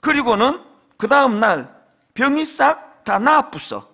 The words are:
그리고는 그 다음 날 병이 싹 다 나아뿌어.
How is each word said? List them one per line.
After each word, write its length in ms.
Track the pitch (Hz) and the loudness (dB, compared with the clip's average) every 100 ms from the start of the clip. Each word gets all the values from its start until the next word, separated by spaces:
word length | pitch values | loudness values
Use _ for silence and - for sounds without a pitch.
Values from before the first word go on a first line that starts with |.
그리고는 600 | - 294 240 208 240 330 - _ _ _ | 0 0 0 0 0 -2 -10 _ _ _
그 120 | 214 | 0
다음 320 | 285 269 214 | 2 2 2
날 340 | 220 165 123 - _ _ _ | 0 -2 -6 -18 _ _ _
병이 300 | - 262 294 | -2 0 0
싹 440 | 311 - 269 311 - _ | -4 0 0 0 -8 _
다 140 | - 196 | -4 -2
나아뿌어. 720 | 240 311 - 151 - 104 - | 2 2 0 -8 -10 -12 -14